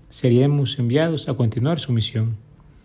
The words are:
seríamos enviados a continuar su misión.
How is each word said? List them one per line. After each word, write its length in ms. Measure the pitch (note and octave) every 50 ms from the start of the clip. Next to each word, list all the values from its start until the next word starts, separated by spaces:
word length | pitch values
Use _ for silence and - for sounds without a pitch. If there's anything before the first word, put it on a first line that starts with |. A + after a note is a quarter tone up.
| - -
seríamos 720 | - - - B2+ A#2 B2 C3+ C#3+ C#3+ C#3+ C#3 - - -
enviados 500 | A#2+ A#2 B2 D3+ D#3+ E3+ D#3+ C#3 - -
a 60 | B2
continuar 440 | A2+ B2 A2 - A2+ A#2+ D3 F3 D#3+
su 140 | - -
misión. 440 | B2 A2+ G#2+ - - A2 A2 A2+ A2 - - - - - _ - - -